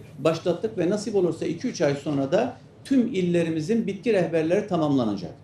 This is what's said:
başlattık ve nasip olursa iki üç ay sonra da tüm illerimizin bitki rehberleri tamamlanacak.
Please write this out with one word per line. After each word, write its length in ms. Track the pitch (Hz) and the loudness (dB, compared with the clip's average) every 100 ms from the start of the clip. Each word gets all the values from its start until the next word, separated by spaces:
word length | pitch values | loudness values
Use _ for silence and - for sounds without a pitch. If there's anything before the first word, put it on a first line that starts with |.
| - - | -10 -2
başlattık 600 | - - 180 170 220 180 | 0 0 -2 -2 -2 -2
ve 120 | 170 | -2
nasip 240 | 208 226 | -2 0
olursa 320 | 202 175 156 165 | 0 0 0 -4
iki 220 | 165 123 | -4 -6
üç 120 | - | 0
ay 140 | 147 | 0
sonra 380 | 143 - 139 139 | 0 -2 -2 0
da 240 | 190 254 - - - | 0 0 -6 -20 -12
tüm 220 | - 269 226 | 0 2 2
illerimizin 800 | 185 175 170 160 160 151 233 190 | 2 2 2 0 -2 0 0 0
bitki 260 | 196 240 | -2 0
rehberleri 540 | 196 160 160 156 196 208 | 2 2 2 2 2 0
tamamlanacak. 680 | 170 151 135 110 98 87 - | 0 2 2 2 -2 -8 -14